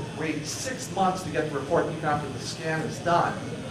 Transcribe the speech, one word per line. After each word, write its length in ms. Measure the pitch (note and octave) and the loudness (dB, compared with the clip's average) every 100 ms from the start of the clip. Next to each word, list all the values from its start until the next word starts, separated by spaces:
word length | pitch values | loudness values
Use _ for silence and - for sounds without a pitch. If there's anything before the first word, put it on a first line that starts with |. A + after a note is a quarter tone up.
| - - | -2 -4
wait 260 | D#3 D3 - | -2 -2 -4
six 480 | - C4 B3+ - F3+ | -4 -4 -4 -2 2
months 280 | F#3+ F3+ | 4 4
to 60 | D#3+ | 0
get 200 | D3+ D3+ | 0 0
the 100 | C#3+ | -2
report 260 | C3+ E3 - | 2 4 4
even 180 | D#3 D#3 | 0 0
after 240 | D3 - | 0 0
the 100 | - | -4
scan 420 | - - D#3+ D#3+ | -6 -4 -2 -2
is 180 | D3+ D3+ | -2 -2
done. 340 | E3+ E3+ - - - - - | 4 4 4 0 -6 -6 -6